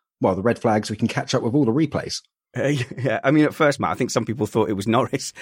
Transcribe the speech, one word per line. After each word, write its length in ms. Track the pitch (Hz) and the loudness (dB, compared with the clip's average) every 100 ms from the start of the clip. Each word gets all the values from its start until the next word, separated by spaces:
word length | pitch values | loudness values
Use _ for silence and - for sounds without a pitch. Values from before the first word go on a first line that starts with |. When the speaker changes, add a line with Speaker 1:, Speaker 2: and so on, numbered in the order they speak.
| _ _ | _ _
Speaker 1:
well, 140 | 113 | 0
the 80 | 92 | 2
red 160 | 110 113 | 0 2
flags. 320 | 117 107 107 | 2 2 0
We 60 | 107 | -2
can 100 | 113 | -2
catch 260 | - - | -2 -2
up 100 | 127 | 0
with 120 | 113 | 2
all 100 | 143 | 2
the 60 | 120 | 2
replays. 520 | 127 156 - - - - _ _ 123 | 2 0 -2 -6 -10 -12 _ _ -2
Speaker 2:
Uh, 120 | 123 | -2
<laughs> 300 | 147 120 - | 0 -4 -4
yeah, 220 | 123 110 | -2 0
I 80 | 135 | 2
mean, 140 | 151 | 4
at 100 | 151 | 2
first, 240 | - 151 - | 2 0 2
Matt, 120 | 82 | -2
I 20 | |
think 160 | 90 127 | -2 -2
some 140 | 123 | -2
people 220 | 117 113 107 | -2 -2 0
thought 240 | 120 104 | 0 0
it 20 | |
was 160 | 98 101 | 0 0
Norris 440 | 117 117 135 - - | 0 0 -4 -6 -14